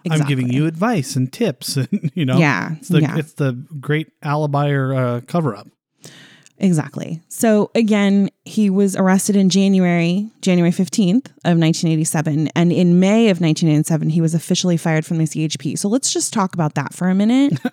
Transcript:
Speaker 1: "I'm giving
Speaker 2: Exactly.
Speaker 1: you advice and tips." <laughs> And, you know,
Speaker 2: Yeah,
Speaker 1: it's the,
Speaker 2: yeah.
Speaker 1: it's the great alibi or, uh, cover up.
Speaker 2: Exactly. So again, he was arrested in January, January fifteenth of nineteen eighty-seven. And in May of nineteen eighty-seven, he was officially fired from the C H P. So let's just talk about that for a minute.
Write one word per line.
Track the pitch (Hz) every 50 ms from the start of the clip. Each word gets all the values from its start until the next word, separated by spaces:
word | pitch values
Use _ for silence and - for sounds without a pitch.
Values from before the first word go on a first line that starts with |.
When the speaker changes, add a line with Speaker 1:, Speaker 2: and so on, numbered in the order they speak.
| - 180
Speaker 1:
"I'm | 160 156 147 139
giving | 143 131 127 123
Speaker 2:
Exactly. | 123
Speaker 1:
you | 135 151
advice | 160 165 160 185 226 247 185 131 - -
and | 131 127 127
tips." | - - 240 208 139 - - - - 139
<laughs> |
And, | 127 - - 208 - 160 -
you | 180 160
know, | 131 127 135
Speaker 2:
Yeah, | 160 143 131 87 - 98 160 156
Speaker 1:
it's | - -
the, | 175 147
Speaker 2:
yeah. | 156 151 - 156
Speaker 1:
it's | 156 151 -
the | - 151 135 127 123 147 - - 143
great | 120 - 147 151 160 - _ _
alibi | - 135 143 151 156 151 139 143 147 143
or, | 143 139 135 131 135
uh, | 131 127 123 123 123 123 -
cover | - 175 165 139 104
up. | 98 107 - _ _ _ _ _ _ - - - - - - - - _ _ _ -
Speaker 2:
Exactly. | - 196 175 151 - - - - - - 165 160 - -
So | - - - 233 214 214 202 - -
again, | 233 233 208 214 208 202 196 196 202 196 190 - _ -
he | - - - 214 202
was | 185 196 202 196 185
arrested | - 190 185 190 196 - - 202
in | 202 196 185
January, | 165 190 196 196 196 190 185 175 175 170 165 170 175 190 208 220 - _
January | - 190 180 175 175 170
fifteenth | 175 - 190 175 - - 214 175 180 247 - - _ _ -
of | 165 175 165
nineteen | 165 160 165 - - 160
eighty-seven. | 160 156 156 160 - 170 151 170 147 151 160 139 -
And | - 170 175
in | 170 - 185 175 170 180
May | 185 190 208 226 233 226
of | 190 175
nineteen | 175 160 156 - - 165
eighty-seven, | 151 147 151 - 170 151 156 160
he | 156 175
was | 165 160 160
officially | 165 - - 185 180 - 185 175 160
fired | - 175 156 156 160
from | - 180 160
the | 160
C | 151 - 160 156
H | 160 - -
P. | - 156 120
So | - - 208
let's | 208 262 - - -
just | 349 311 - -
talk | 226 190 185 -
about | 175 165 151 -
that | - 139 - -
for | - 175 185
a | 185
minute. | 190 202 214 240 262 277 285 - 139 - 254